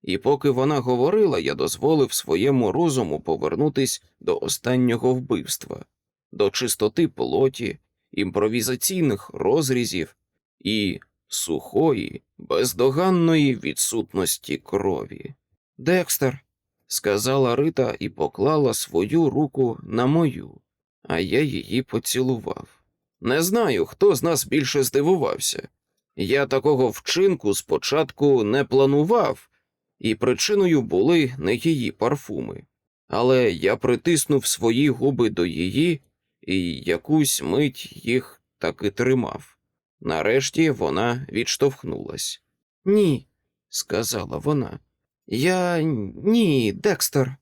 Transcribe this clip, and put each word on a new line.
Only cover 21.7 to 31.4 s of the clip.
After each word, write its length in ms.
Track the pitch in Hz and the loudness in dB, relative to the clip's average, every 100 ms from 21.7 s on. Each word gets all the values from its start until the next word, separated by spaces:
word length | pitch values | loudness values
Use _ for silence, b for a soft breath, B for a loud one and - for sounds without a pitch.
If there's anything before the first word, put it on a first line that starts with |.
| 120 | -4
поцілував. 840 | 127 117 - 123 127 117 85 - - _ _ _ _ _ | -2 -6 -2 -2 -2 -2 -6 -10 -12 _ _ _ _ _
Не 200 | 113 143 | -2 0
знаю, 440 | 170 226 208 104 80 | 0 0 2 0 -2
хто 300 | - 202 143 | 4 4 4
з 80 | |
нас 240 | 170 151 - | 0 -2 0
більше 360 | 143 131 143 | -2 0 0
здивувався. 840 | 131 139 151 185 127 - - - - _ _ _ _ - | 0 0 2 2 0 -2 -6 -6 -12 _ _ _ _ -8
Я 300 | 92 135 135 | 0 0 2
такого 440 | 135 143 135 127 | 2 2 2 2
вчинку 640 | - - 165 196 160 104 | 0 -4 2 2 2 0
спочатку 920 | 98 - - - 147 147 - 143 131 | -2 -2 -4 0 -2 -2 0 2 4
не 200 | 104 131 | 2 0
планував, 840 | 135 135 135 139 160 233 170 - _ _ _ _ _ _ | 2 2 4 4 2 2 0 -4 _ _ _ _ _ _
і 160 | 113 110 | -4 0
причиною 680 | 117 120 - 208 185 151 | 0 0 0 2 4 2
були 520 | 113 90 123 170 135 | 2 2 4 4 2
не 180 | 131 | -2